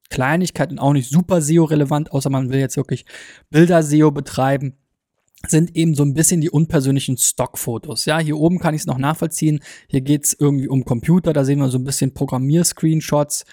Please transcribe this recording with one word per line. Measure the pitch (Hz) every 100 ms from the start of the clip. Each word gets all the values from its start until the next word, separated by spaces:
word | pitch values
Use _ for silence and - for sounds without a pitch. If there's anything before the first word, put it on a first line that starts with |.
| _
Kleinigkeit | - 131 165 180 - 160
und | 135
auch | 139
nicht | 143 120
super | 156 175 180
seo-relevant, | 147 170 156 156 143 147 156
außer | 139 139
man | 135 127
will | 135
jetzt | 135 -
wirklich | 135 127 - - - - _
Bilder-seo | 151 170 170 151 151 151
betreiben, | 143 139 - 131 139 139 - _ _ _ _ _ _ -
sind | 160 170 -
eben | 165 143
so |
ein | 143
bisschen | 135 160 180
die | 147
unpersönlichen | 147 160 156 135 139 - 127
Stockfotos. | - - 123 - - 113 - 113 -
Ja, | 156
hier | 156 151
oben | 160 180
kann | 165
ich's | 151 -
noch | 131
nachvollziehen. | 139 156 165 - 156 151 - - _
Hier | 139
geht's | 131 147 - -
irgendwie | 147 143 135
um | 135 123
Computer. | 120 - 180 175
Da | 147
sehen | 135 143
wir | 139
so | 127
ein |
bisschen | 131 139 135
Programmierscreenshots. | - 135 127 135 160 175 - 160 160 - 147 147 - -